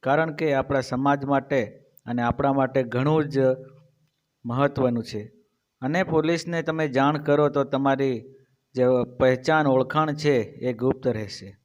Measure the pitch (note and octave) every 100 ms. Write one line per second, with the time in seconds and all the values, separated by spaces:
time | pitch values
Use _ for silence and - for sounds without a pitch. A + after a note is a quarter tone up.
0 | C3+ D3 D#3+ D3+ D3+ C3+ C3+ C#3 B2+ B2+
1 | C#3 C#3+ C#3 C#3 C3 C#3 G#2 - _ _
2 | - A#2+ A#2+ A#2 C#3 C#3 C3 C3 B2 A#2+
3 | C#3 D#3 D3+ C3+ C3 B2+ - - _ _
4 | _ _ _ _ A#2+ B2 C#3+ C#3+ B2+ A#2+
5 | A2 A2 G#2+ _ _ _ _ _ C3 E3
6 | F#3 D#3+ D#3 E3 E3 E3+ D#3+ D#3+ D#3 B2+
7 | C#3 D3+ D3+ C#3+ D3 C#3+ C#3 C3+ C#3 C3+
8 | C3+ A#2+ A2+ - _ _ _ B2+ B2+ B2+
9 | A#2+ - C3 B2+ B2+ D#3 D3 C3 C3 D3+
10 | D#3 D3 D3+ C3+ G#2 - A#2+ A#2 B2 C3+
11 | C3 A2 G#2 - F#2+ G2